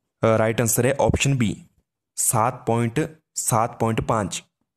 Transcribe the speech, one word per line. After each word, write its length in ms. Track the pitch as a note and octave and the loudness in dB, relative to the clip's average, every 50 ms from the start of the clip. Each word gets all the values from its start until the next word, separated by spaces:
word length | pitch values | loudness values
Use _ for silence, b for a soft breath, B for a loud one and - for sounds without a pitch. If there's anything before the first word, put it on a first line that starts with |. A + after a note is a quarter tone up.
| _ _ _ - - | _ _ _ 0 2
राइट 380 | A2+ A2 A2 A2 A2+ A2 A#2 | 2 4 4 2 0 0 0
आंसर 240 | A#2+ G#2+ - - A#2 | 0 0 2 2 2
है 80 | C3 - | 2 2
ऑप्शन 440 | - G#2+ A2+ - - - C#3 C#3 | 2 2 2 2 2 2 0 2
बी, 280 | B2 A2+ G2 - - - _ _ _ _ _ _ _ _ _ _ | 2 0 0 -2 -4 -10 _ _ _ _ _ _ _ _ _ _
सात 480 | - - - - G#2+ A2 B2+ C3 - - | -6 -4 0 0 2 2 0 -2 -4 -2
पॉइंट, 540 | - A2+ A#2 A#2 A#2 A#2 D3+ D#3+ D3+ - _ _ _ - | -2 0 0 0 0 -2 -2 -4 -4 -6 _ _ _ -10
सात 420 | - - - B2 A2 A2+ A#2+ A#2+ - | -8 -4 0 0 0 0 0 -2 -2
पॉइंट 280 | A2+ A2+ A2+ - - | -2 -2 0 -2 -2
पाँच। 360 | - A#2+ A2 G2+ E2+ - - - _ _ _ _ _ _ | -2 0 -2 -2 -4 -6 -10 -12 _ _ _ _ _ _